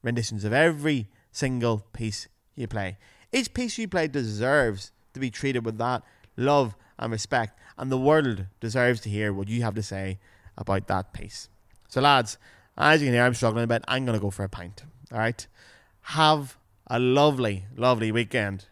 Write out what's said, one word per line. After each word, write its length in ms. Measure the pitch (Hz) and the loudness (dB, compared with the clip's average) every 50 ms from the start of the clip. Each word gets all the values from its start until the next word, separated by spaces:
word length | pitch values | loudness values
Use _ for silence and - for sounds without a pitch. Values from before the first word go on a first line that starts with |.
renditions 440 | - 117 117 120 113 - 110 104 98 | -4 -2 -2 -2 -4 -4 -6 -4 -2
of 80 | 104 113 | 0 2
every 560 | 135 160 170 160 147 143 156 147 131 107 - _ _ _ _ | 4 4 4 2 0 -2 0 0 0 -2 -6 _ _ _ _
single 540 | _ - 147 131 127 - 120 117 113 104 101 _ | _ -4 -4 -2 -2 0 0 0 0 0 -4 _
piece 380 | - - 117 110 104 - - _ _ _ _ _ _ | -10 -8 -6 -6 -6 -8 -12 _ _ _ _ _ _
you 120 | - 123 | -10 -10
play. 300 | 110 - 107 98 92 95 - _ _ _ _ _ _ | -6 -6 -6 -6 -6 -8 -12 _ _ _ _ _ _
Each 220 | - 262 247 - - | -2 -2 -2 -2 -4
piece 240 | - 247 226 - | -4 -4 -4 -4
you 100 | - 220 | -6 -6
play 200 | 196 196 180 160 | -2 0 0 0
deserves 840 | 156 131 143 123 110 104 104 113 127 143 151 131 113 101 98 - - _ _ _ _ _ | 0 -2 -2 -4 -2 -4 -2 0 2 4 4 4 2 0 -4 -10 -16 _ _ _ _ _
to 60 | 131 | -6
be 120 | 135 123 | -6 -6
treated 340 | 107 - - 135 131 123 113 | -6 -4 -4 -2 -2 -2 -4
with 120 | 113 113 107 | -4 -4 -2
that 240 | 117 123 127 110 - _ _ _ _ _ _ | -2 -2 -2 -4 -6 _ _ _ _ _ _
love 380 | - 120 131 143 143 131 113 101 _ _ _ _ - | -2 2 4 4 4 2 2 -4 _ _ _ _ -8
and 120 | - 117 | -6 -6
respect, 480 | 113 104 - - - 127 113 104 _ _ - - - | -4 -6 -4 -2 -2 -2 -2 -2 _ _ -20 -20 -14
and 140 | - 127 135 | -10 -4 -2
the 60 | 131 | -2
world 480 | 127 131 143 156 156 147 127 110 95 95 95 _ _ | 2 4 4 4 4 4 2 -2 -4 -6 -10 _ _
deserves 420 | - 113 107 131 123 123 123 110 | -8 -4 0 0 2 2 0 -2
to 80 | - 107 | -6 -6
hear 240 | 101 104 107 104 98 | -4 -2 -2 -2 -2
what 140 | 98 98 | -4 -4
you 160 | 101 113 120 120 | -4 -4 -2 -2
have 120 | 110 101 | -2 -4
to 80 | 107 101 | -4 -8
say 360 | - 98 95 95 95 92 95 _ _ _ _ _ - _ | -6 -6 -8 -6 -6 -8 -10 _ _ _ _ _ -20 _
about 320 | - 92 - 98 95 95 | -12 -4 -2 -2 -2 0
that 260 | - 98 95 92 - - | -2 -4 -4 -4 -6 -12
piece. 360 | - - - - - - _ _ _ _ _ _ - _ | -14 -14 -14 -14 -16 -18 _ _ _ _ _ _ -20 _
So, 120 | _ - 131 | _ -4 2
lads, 380 | 131 143 143 131 117 107 - _ _ - - _ _ _ _ | 4 6 6 6 4 0 -8 _ _ -20 -20 _ _ _ _
as 240 | - 143 147 156 160 | 2 4 6 6 6
you 60 | 143 | 6
can 80 | 135 120 | 4 4
hear, 80 | 120 123 | 6 4
I'm 100 | 127 123 | 4 4
struggling 300 | 117 - 113 107 117 117 | 2 0 0 2 0 0
a 40 | |
bit. 160 | 113 120 113 - | 0 0 0 0
I'm 180 | - 127 131 131 | -2 -4 -2 0
gonna 140 | 123 113 107 | 0 0 0
go 100 | 98 101 | 0 -2
for 140 | 92 - 101 | -4 -4 -6
a 60 | 92 | -6
pint, 340 | - - 87 90 104 - - - - - - - | -6 -10 -12 -14 -14 -18 -20 -20 -20 -20 -20 -10
all 60 | 120 | -4
right? 300 | 113 110 117 120 - - - _ _ - - - _ _ _ _ _ | -2 -2 -2 -2 -4 -12 -20 _ _ -20 -20 -20 _ _ _ _ _
Have 560 | _ - - 156 160 151 156 151 143 127 - _ _ _ _ _ _ | _ -6 0 4 6 6 6 4 0 -8 -14 _ _ _ _ _ _
a 120 | - 120 120 | -4 -2 0
lovely, 680 | 127 127 127 143 147 151 143 127 123 107 101 95 95 104 127 | 2 4 4 6 6 4 4 2 0 0 -2 -4 -8 -12 -6
lovely 360 | - 117 127 123 113 113 110 | 0 2 2 2 2 0 0
weekend. 540 | 107 120 120 - - 120 104 101 98 95 - _ | 0 0 -2 0 -2 -2 -2 -2 -4 -8 -12 _